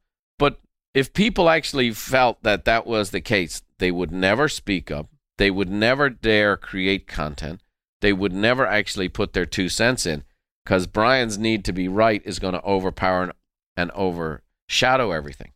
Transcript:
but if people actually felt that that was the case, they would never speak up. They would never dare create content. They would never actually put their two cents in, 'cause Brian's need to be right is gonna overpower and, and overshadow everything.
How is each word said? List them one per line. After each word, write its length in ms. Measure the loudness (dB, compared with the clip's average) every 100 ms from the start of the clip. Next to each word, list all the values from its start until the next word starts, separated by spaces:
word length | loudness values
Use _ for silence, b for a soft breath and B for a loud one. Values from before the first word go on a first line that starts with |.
| _ _ _ 0
but 220 | 0 0 _ _ _
if 200 | -2 0
people 360 | 2 2 4 4
actually 420 | 4 0 0 0
felt 520 | -2 -2 2 2 2
that 220 | 0 2 2
that 200 | 0 0
was 260 | -2 -2
the 100 | -4
case, 400 | -2 -2 -2 -8 -16 _
they 100 | 0
would 220 | 0 -4
never 380 | 0 2 2 0
speak 420 | -2 -4 -4 -4
up. 160 | -8 -10 _ _ 0
They 120 | 0
would 200 | 2 -2
never 400 | 0 0 2 0
dare 480 | 0 2 4 4 0
create 500 | -4 -4 -2 -2 -4
content. 540 | -8 -8 -8 -10 -12 _ _ _ _
They 100 | 0
would 200 | 2 0
never 340 | 0 0 2 2
actually 400 | 0 -2 -4 -6
put 240 | -4 -2
their 140 | -2 -2
two 240 | -2 -2
cents 360 | 0 0 0 -2
in, 200 | -4 -8 _ _ _ 0
'cause 220 | 0 2
Brian's 500 | 0 2 2 0 -2
need 260 | -2 0
to 80 | -2
be 160 | -4 -2
right 340 | 2 2 2 -4
is 120 | -6
gonna 240 | -4 -4 -2
overpower 580 | -2 -2 -2 0 0
and, 80 | -2 -8 _ _ _ -6
and 140 | -6
overshadow 1200 | -2 -4 -2 -6 -8 -16 _ -4 0 2 2 2
everything. 420 | -2 -6 -14 -20